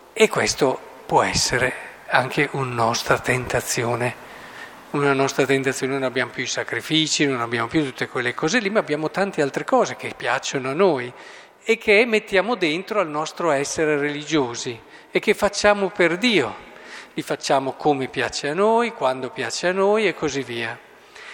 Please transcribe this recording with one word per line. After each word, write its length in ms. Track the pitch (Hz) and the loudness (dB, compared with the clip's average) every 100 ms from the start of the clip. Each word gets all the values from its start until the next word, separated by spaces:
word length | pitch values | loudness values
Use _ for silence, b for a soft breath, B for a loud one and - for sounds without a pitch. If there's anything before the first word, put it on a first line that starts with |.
| - | -14
E 160 | - 220 | 2 2
questo 500 | - 107 - 139 - - - - | 4 0 2 2 2 -6 -18 2
può 160 | 156 | 2
essere 520 | 98 - - 123 127 - - - - | 4 2 0 2 0 -2 -12 -16 0
anche 400 | 143 127 - 143 | 0 2 0 0
una 220 | 143 127 | 0 -2
nostra 460 | 120 113 117 - 127 | 0 0 0 0 0
tentazione. 1040 | - 127 120 123 - - 117 120 123 - B B B B B B - | 2 -2 0 -2 -2 -2 -2 -2 -2 -6 B B B B B B -6
Una 200 | 147 143 | 0 2
nostra 340 | 135 139 - 131 | 2 2 2 2
tentazione, 460 | 139 135 131 131 | 2 2 -2 -2
non 120 | 139 | -2
abbiamo 280 | 131 123 117 | -2 -2 -4
più 120 | - | -4
i 40 | 123 | -6
sacrifici, 800 | - 110 117 - 156 151 - 147 | -6 -4 -6 0 0 2 2 2
non 160 | 127 | 0
abbiamo 260 | 117 120 117 | -2 -2 0
più 160 | 160 | 0
tutte 240 | 139 - 120 | -2 -4 -6
quelle 260 | 135 123 | -2 -2
cose 260 | - 160 233 | -2 0 0
lì, 100 | 196 | 0
ma 100 | 214 | 0
abbiamo 320 | 147 147 156 | 0 -2 -2
tante 300 | - 196 165 | -2 -2 0
altre 240 | 139 - - | -2 -2 0
cose 320 | 254 170 123 | 2 2 -2
che 160 | 123 - | -10 -6
piacciono 540 | 131 131 - 143 131 | -2 -2 -2 -4 -4
a 40 | |
noi 380 | 143 196 135 123 - B B B _ - | 2 4 4 -2 -12 B B B _ -2
e 120 | 226 | 0
che 280 | - 208 247 | 4 4 6
mettiamo 500 | 214 214 190 190 233 | 2 2 2 2 0
dentro 460 | 170 160 185 214 | 0 0 -2 -2
al 80 | 165 | -2
nostro 420 | 147 156 - 170 | -2 -6 -2 0
essere 460 | 139 143 - 156 147 | 2 0 0 2 2
religiosi 800 | 147 147 147 156 123 117 131 113 - B B | 0 -4 0 0 0 -2 -8 -10 -14 B B
e 80 | 180 | -2
che 140 | - | 0
facciamo 560 | 196 202 - 208 202 190 | 2 0 2 4 4 0
per 260 | - 170 175 | 2 2 4
Dio. 400 | 240 196 113 95 - - B B B | 2 2 0 -6 -16 -20 B B B
Li 100 | - | -10
facciamo 500 | - 151 - 139 135 | -6 -6 2 2 2
come 340 | - 156 139 123 | -2 0 0 -2
piace 400 | 135 113 - 143 | -2 -2 -2 -4
a 60 | |
noi, 400 | 160 208 226 233 | 2 4 4 2
quando 380 | 226 131 131 127 | 0 -2 0 -6
piace 360 | - 117 - 175 | -6 -6 -2 0
a 60 | |
noi 340 | 185 196 214 202 | 2 4 4 2
e 60 | |
così 300 | 156 156 135 | 0 -2 -2
via. 360 | 120 117 113 120 - - B B B | -4 -4 -6 -8 -16 -20 B B B